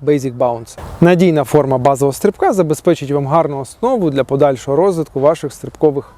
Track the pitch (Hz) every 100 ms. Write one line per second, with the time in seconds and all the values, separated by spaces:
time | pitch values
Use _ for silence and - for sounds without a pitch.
0 | 143 147 131 123 127 117 113 - - -
1 | 170 180 170 151 135 151 135 131 131 135
2 | 139 131 202 - 370 202 160 151 - 160
3 | 135 143 135 165 151 139 127 - 240 254
4 | 170 139 127 139 147 131 - 143 196 170
5 | 151 139 143 160 143 - 131 - 156 139
6 | -